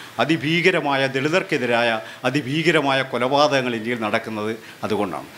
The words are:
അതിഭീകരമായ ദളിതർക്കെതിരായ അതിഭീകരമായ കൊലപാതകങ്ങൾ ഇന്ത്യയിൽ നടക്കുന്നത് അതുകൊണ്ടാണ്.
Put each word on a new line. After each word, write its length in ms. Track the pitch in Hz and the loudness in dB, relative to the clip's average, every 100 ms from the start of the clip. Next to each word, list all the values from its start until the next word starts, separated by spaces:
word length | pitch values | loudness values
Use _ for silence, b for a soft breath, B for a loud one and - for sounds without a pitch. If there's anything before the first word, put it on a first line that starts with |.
| B - | B 0
അതിഭീകരമായ 880 | 131 160 147 170 165 175 143 139 135 | 2 2 0 2 2 2 0 0 0
ദളിതർക്കെതിരായ 840 | 131 147 185 - 147 120 120 120 110 - B 127 | 0 0 0 0 -2 2 2 2 0 -6 B -2
അതിഭീകരമായ 720 | 139 123 156 156 156 139 135 | 0 -2 0 2 2 2 0
കൊലപാതകങ്ങൾ 760 | 131 135 127 143 151 139 123 117 | 0 -2 2 4 4 2 0 -2
ഇന്ത്യയിൽ 220 | 110 120 107 | -4 -2 0
നടക്കുന്നത് 460 | 110 113 107 107 113 B B | -2 -2 -6 -6 -6 B B
അതുകൊണ്ടാണ്. 440 | 104 104 101 76 - | -2 -2 -2 -4 -12